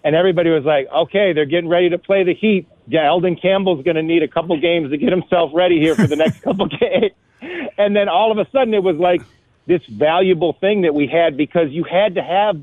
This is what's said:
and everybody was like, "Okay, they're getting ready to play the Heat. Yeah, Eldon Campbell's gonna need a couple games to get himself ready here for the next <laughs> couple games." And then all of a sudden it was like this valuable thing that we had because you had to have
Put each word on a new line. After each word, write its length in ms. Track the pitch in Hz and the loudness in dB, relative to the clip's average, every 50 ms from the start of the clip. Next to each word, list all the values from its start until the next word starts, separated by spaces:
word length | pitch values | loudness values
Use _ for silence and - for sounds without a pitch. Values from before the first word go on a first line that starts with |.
| - | 0
and 100 | 151 151 | 2 2
everybody 340 | 165 180 190 175 170 175 165 | 2 2 2 2 2 2 2
was 140 | 165 156 131 | 2 2 2
like, 240 | 151 151 143 135 - | 0 0 0 -2 -2
"Okay, 440 | - 151 165 139 - 196 208 190 165 | -2 -2 -2 0 0 0 0 2 2
they're 100 | 151 151 | 0 0
getting 240 | 135 156 175 170 160 | 0 -2 -2 -2 0
ready 200 | 175 175 180 175 | 0 2 2 2
to 80 | 170 | 0
play 260 | 175 _ - 196 196 185 | -2 _ 0 0 2 2
the 100 | 175 180 | 0 -2
Heat. 320 | - - 220 208 185 - _ - _ _ | 0 0 0 0 0 -2 _ -20 _ _
Yeah, 180 | - 127 160 156 | -2 -2 0 2
Eldon 280 | 143 165 180 170 185 170 | 2 2 2 0 -2 -2
Campbell's 480 | - - 180 190 196 196 190 180 139 135 | 0 0 0 0 2 2 0 -2 0 -2
gonna 180 | 170 165 160 160 | -2 -2 -2 -2
need 200 | 160 170 170 156 | 0 0 0 0
a 40 | 135 | 0
couple 280 | - 165 165 170 175 147 | -2 -4 -2 -2 -4 0
games 300 | 165 170 170 170 160 131 | 0 0 0 0 -2 -4
to 60 | 147 | -4
get 120 | 147 - 247 | -2 0 0
himself 400 | 185 185 165 _ 185 175 170 143 143 | 0 -2 -2 _ 0 0 0 0 0
ready 260 | 170 185 180 175 156 | 0 2 2 2 2
here 140 | 151 160 156 | 2 2 2
for 120 | - 202 | 2 2
the 80 | 131 151 | 0 2
next 260 | 147 160 - - - | 0 0 0 -2 -4
<laughs> 20 | - | -4
couple 240 | - - 190 196 | -4 -2 -2 -2
games." 440 | 156 147 - 233 - - - 220 196 _ _ _ _ _ _ 240 330 359 349 285 - _ | -4 -2 -2 -2 0 0 0 0 -2 _ _ _ _ _ _ -16 -12 -10 -10 -10 -10 _
And 160 | - 202 - 202 | -2 0 0 2
then 140 | 208 196 | 0 0
all 240 | 180 165 180 214 226 | 0 0 0 2 2
of 60 | 220 | 0
a 120 | 214 185 - | -2 -4 -2
sudden 220 | - 269 262 233 214 | 0 -2 0 2 0
it 80 | 208 180 | 0 0
was 120 | 190 165 | 0 0
like 260 | 147 180 180 180 170 - _ _ _ _ _ _ _ _ | 0 0 0 0 0 -4 _ _ _ _ _ _ _ _
this 160 | - 175 165 - - | -2 -2 -2 -2 -8
valuable 640 | 110 104 147 151 160 180 190 185 180 160 175 160 147 | -4 -2 0 0 2 2 2 2 0 0 0 -4 -4
thing 300 | _ - 196 214 208 180 | _ -2 0 0 2 0
that 120 | 160 143 | 0 0
we 120 | 147 147 | 0 -2
had 280 | 123 143 170 170 165 147 | 0 0 0 0 0 0
because 340 | 131 151 - - 175 165 143 | -2 -6 -2 0 -2 -2 -2
you 120 | 131 170 165 | -2 -6 -6
had 320 | - 170 180 208 220 175 | -2 0 0 0 0 -2
to 80 | 185 139 | -4 -6
have 320 | 139 175 196 208 214 190 151 | -2 -2 0 0 0 -2 -6